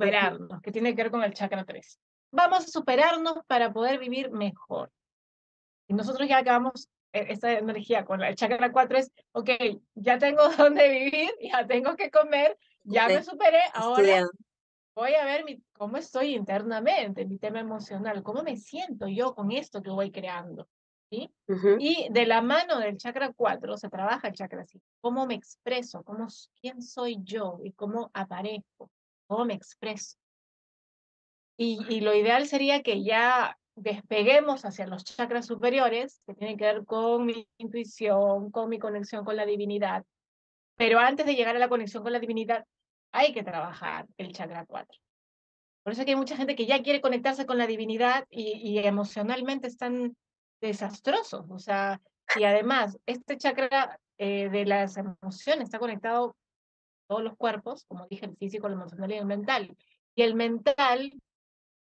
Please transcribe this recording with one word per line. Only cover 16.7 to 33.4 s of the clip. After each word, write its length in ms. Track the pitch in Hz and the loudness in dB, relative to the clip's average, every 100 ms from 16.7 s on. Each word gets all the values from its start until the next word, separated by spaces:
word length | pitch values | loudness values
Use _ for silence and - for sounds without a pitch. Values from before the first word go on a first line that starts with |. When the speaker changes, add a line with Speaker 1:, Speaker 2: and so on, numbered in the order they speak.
| 220 240 370 214 196 196 | -2 2 2 0 -6 -8
Speaker 2:
mi 120 | 190 | -8
tema 200 | 214 220 | -8 -8
emocional, 640 | 226 214 202 196 220 202 | -8 -10 -10 -8 -6 -6
cómo 200 | 196 233 | -6 -6
me 140 | 320 233 | -6 -8
siento 500 | - 302 359 233 196 | -10 -10 -10 -8 -6
yo 260 | 196 254 254 | -2 -2 -2
con 160 | 202 | -4
esto 300 | 247 - 208 | -4 -6 -10
que 80 | 196 | -8
voy 220 | 190 202 | -4 -4
creando, 560 | 190 185 180 175 165 - _ _ _ _ | -6 -10 -10 -12 -16 -18 _ _ _ _
¿sí? 240 | 220 311 _ - | -12 -12 _ -6
Speaker 1:
Ujú. 320 | 190 196 214 | 0 4 4
Speaker 2:
Y 280 | 285 330 262 | 4 0 0
de 140 | 226 226 | 2 4
la 140 | 226 | 4
mano 360 | 240 294 349 277 | 4 2 2 0
del 180 | 214 196 | -2 -6
chakra 360 | 240 247 269 - | -8 -6 -6 0
cuatro 420 | 220 185 202 208 | -2 0 -6 -10
se 120 | 202 | -10
trabaja 380 | 190 196 247 214 | -6 -2 -2 -4
el 80 | 196 | -8
chakra 300 | 190 180 180 | -10 -12 -16
cinco, 200 | _ _ _ | _ _ _
cómo 240 | 240 247 262 | -4 -2 -2
me 80 | 214 | -6
expreso, 680 | - - - 254 240 180 | -10 -14 -6 -4 -6 -12
cómo 240 | 165 214 226 | -12 -10 -10
s-, 220 | - - _ | -12 -20 _
quién 200 | 247 254 | -14 -14
soy 340 | 247 - 240 214 | -14 -6 -6 -6
yo 360 | 185 214 190 175 | -8 -6 -6 -8
y 80 | 202 | -14
cómo 380 | - 208 226 233 | -10 -6 -6 -6
aparezco, 800 | 196 190 180 202 214 - _ - _ _ _ _ | -8 -8 -8 -8 -10 -14 _ -20 _ _ _ _
cómo 180 | 214 240 | -2 -2
me 100 | 196 | -4
expreso. 640 | - - 220 208 - - _ _ _ _ _ _ _ _ _ _ _ _ _ - | -10 -12 -10 -10 -12 -18 _ _ _ _ _ _ _ _ _ _ _ _ _ -6
Y, 280 | 233 214 220 | -4 -4 -4
y 140 | 220 | -2
lo 120 | 208 208 | 2 4
ideal 320 | 214 247 285 | 4 4 2
sería 340 | 277 277 285 | 0 2 2
que 220 | 277 202 | 0 -2
ya 540 | 196 220 240 254 | 0 2 4 2